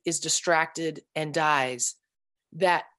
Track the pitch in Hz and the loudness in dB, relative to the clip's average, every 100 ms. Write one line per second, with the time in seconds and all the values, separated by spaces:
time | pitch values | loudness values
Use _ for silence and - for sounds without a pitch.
0 | - 160 160 - - 165 165 - 165 156 | -4 -4 -2 -2 2 2 2 -2 -6 -6
1 | - - 156 151 156 147 131 127 - - | -8 -6 -4 0 2 2 2 -2 -6 -6
2 | _ _ _ _ _ 165 185 170 - | _ _ _ _ _ 0 2 2 0